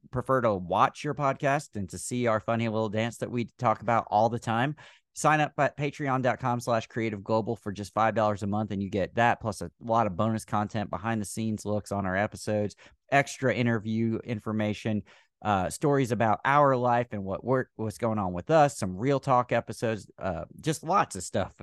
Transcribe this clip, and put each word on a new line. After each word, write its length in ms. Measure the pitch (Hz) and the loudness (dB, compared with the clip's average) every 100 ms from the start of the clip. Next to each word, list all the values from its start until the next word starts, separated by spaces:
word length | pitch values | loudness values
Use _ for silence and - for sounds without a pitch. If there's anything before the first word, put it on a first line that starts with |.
| - | -8
prefer 300 | 127 120 131 | -4 0 2
to 140 | 117 | 2
watch 500 | 98 87 98 135 - | 0 0 2 2 0
your 100 | 151 | -6
podcast 640 | 139 139 - 147 143 - 107 | -2 -2 0 0 0 -2 -8
and 120 | 92 | -8
to 80 | 90 | -8
see 280 | - 123 117 | -6 -2 0
our 140 | 110 | 0
funny 260 | - 113 117 | 0 -2 0
little 220 | 107 110 | -2 -2
dance 300 | 107 117 - | -2 -4 -4
that 120 | 104 | -6
we 200 | 120 117 - | -4 -6 -2
talk 200 | 120 107 | 0 2
about 280 | 110 113 - | 2 0 2
all 180 | 104 110 | 4 4
the 120 | 117 | 2
time, 340 | - 113 139 151 - - _ | -2 0 0 -4 -14 -20 _
sign 260 | - 151 151 | -2 2 2
up 120 | 147 - | 2 0
at 180 | 135 - | 0 0
patreon 420 | 143 - 143 131 | -6 -2 -2 2
dot 200 | 123 110 | 2 0
com 180 | 127 120 | 0 -2
slash 300 | 127 113 - | 0 0 0
creative 340 | 120 113 104 | -4 -4 -4
global 320 | 101 113 110 | 0 0 0
for 160 | 113 104 | -4 -6
just 240 | 95 98 | -6 -4
five 220 | 107 110 107 | 2 2 4
dollars 260 | 107 101 | 2 0
a 40 | 104 | -2
month, 240 | 104 107 | -2 -2
and 100 | 98 | -4
you 80 | 98 | -2
get 240 | 101 87 | -2 0
that, 260 | 113 117 - | 2 2 2
plus 200 | 113 95 | -2 -6
a 100 | 85 - | -8 -8
lot 280 | 117 113 107 | 0 2 2
of 80 | 87 | 0
bonus 280 | 110 110 | 0 -2
content, 460 | - 104 104 110 101 | -2 -2 -2 -4 -6
behind 300 | 85 110 110 | -6 -4 -4
the 40 | 98 | -4
scenes 380 | - 113 107 | -4 -4 -4
looks 280 | 101 104 - | -2 -4 -2
on 120 | 101 95 | -4 0
our 100 | 95 | 0
episodes, 580 | 107 95 - 107 104 - - _ - | 0 -4 -2 0 -2 -6 -20 _ 0
extra 420 | 139 139 - 131 | 0 0 0 0
interview 640 | 107 120 113 110 110 113 110 | 2 2 0 0 0 0 -2
information, 800 | - 110 113 107 107 101 113 104 - - _ _ | -4 -8 -4 -2 -2 -2 -2 -2 -4 -14 _ _
uh, 260 | 107 98 87 | 0 0 0
stories 440 | - 147 139 120 | -2 2 2 2
about 280 | 110 113 104 | 2 2 2
our 320 | - 147 139 127 | 2 4 4 4
life 320 | 123 120 117 | 2 2 0
and 120 | 104 | -6
what 200 | 95 95 | -6 -4
work, 260 | 113 131 - - | 0 0 -2 -6
what's 220 | 110 - | -8 -4
going 200 | 117 107 | -2 0
on 140 | 92 | -2
with 180 | 87 - | -2 2
us, 280 | 156 147 - | 4 4 2
some 180 | 95 90 | -6 -2
real 240 | 131 139 | 0 0
talk 320 | - 123 120 | 2 2 2
episodes, 580 | 117 - 107 117 107 - - | 0 -2 -4 -4 -4 -8 -8
uh, 260 | 95 82 - - | -6 -6 -8 -6
just 220 | 156 151 | -4 -4
lots 320 | 151 196 - | 0 0 0
of 80 | 92 | -4
stuff 300 | - 107 85 - | -4 -2 -4 -6